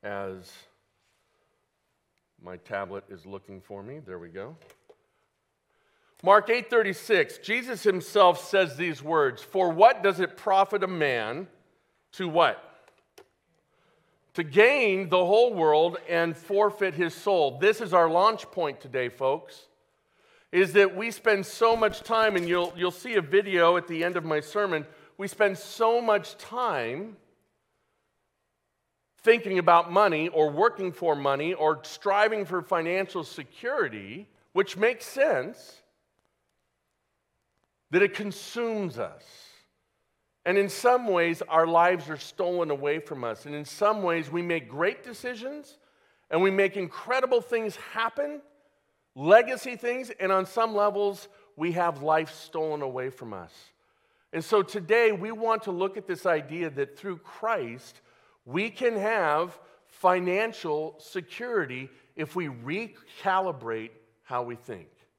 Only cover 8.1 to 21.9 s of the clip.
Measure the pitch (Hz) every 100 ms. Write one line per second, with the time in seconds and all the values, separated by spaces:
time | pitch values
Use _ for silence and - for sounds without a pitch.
8.1 | 208 185 156 - 196 175 131 175 135 143
9.1 | 160 139 117 - 190 180 165 220 220 196
10.1 | 175 180 - - 190 196 202 190 180 147
11.1 | 123 107 131 185 _ _ _ _ _ _
12.1 | - 180 160 151 98 - - _ _ _
13.1 | - - _ _ _ _ _ _ _ _
14.1 | _ _ - 160 151 233 285 226 190 185
15.1 | 180 180 214 247 202 156 151 170 170 -
16.1 | 170 165 156 - 196 208 202 196 156 170
17.1 | - - 190 143 131 185 214 214 180 165
18.1 | 170 208 226 - - 156 135 135 127 123
19.1 | - 131 151 - - _ _ _ _ _
20.1 | _ _ _ _ 175 185 190 196 180 226
21.1 | 214 226 202 185 - 226 226 214